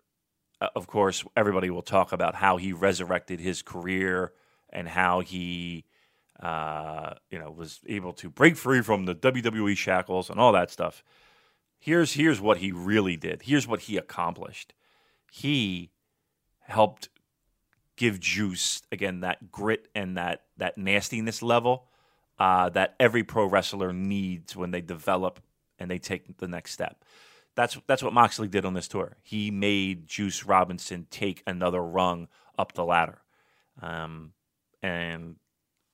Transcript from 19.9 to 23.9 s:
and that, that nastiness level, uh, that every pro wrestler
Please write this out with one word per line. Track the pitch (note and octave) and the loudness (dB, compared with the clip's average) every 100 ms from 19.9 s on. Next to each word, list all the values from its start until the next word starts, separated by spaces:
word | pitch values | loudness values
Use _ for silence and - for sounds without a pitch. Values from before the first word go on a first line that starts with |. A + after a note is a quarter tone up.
and | G#2+ F#2+ F2+ | -8 -6 -4
that, | F2 F2 _ - | -4 -6 _ -6
that | F2+ G#2 | -6 -4
nastiness | F#2+ G2+ - A2+ A2 A2 | 0 0 0 -6 -6 -2
level, | A#2 A#2 A#2+ B2+ - _ _ _ _ - | 2 4 4 0 -4 _ _ _ _ 0
uh, | F#2+ F#2 F2+ | 4 4 4
that | F#2+ F#2+ - | 2 0 4
every | B2 A#2 | 4 4
pro | G#2+ A2+ G2+ | 0 0 2
wrestler | G2 F#2 G2+ F#2 | 2 2 -2 -4